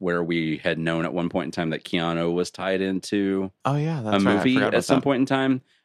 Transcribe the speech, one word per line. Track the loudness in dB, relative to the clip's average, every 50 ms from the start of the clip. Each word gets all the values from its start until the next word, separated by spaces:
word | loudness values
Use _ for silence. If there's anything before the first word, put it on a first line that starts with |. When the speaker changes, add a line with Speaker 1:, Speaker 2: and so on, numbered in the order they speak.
Speaker 1:
where | -2 -2 0 0
we | 0 0 0 0 0 0 -2
had | -2 -2 -2 -2
known | 0 0 0 0 0 -2
at | -2 -2
one | -2 -2 -2
point | -2 -2 -4
in | -4
time | -4 -4 -2 -2
that | -4 -4 -4
Keanu | -4 -2 -2 0 0 0 0 0 0 0
was | 0 -2 -2
tied | -4 -6 -2 -2 0 0
into | 0 0 -2 -2 -2 -2 -2 0 0 0 0 0 -2 -4 -8 _ -2
Speaker 2:
Oh, | -2 0
yeah, | 0 -2 -2 -4 -4
Speaker 1:
a | -2
Speaker 2:
that's | 0 2 2 4
right. | 4 2
I |
Speaker 1:
movie | 4 4 4 4
Speaker 2:
forgot | 4 2
Speaker 1:
at | 2 2
Speaker 2:
about | 2 2
Speaker 1:
some | 2 2
Speaker 2:
that. | 2 4
Speaker 1:
point | 2 2 2
in | 2
time. | 2 2 2 2 2 0 0 -4 _ _ _ _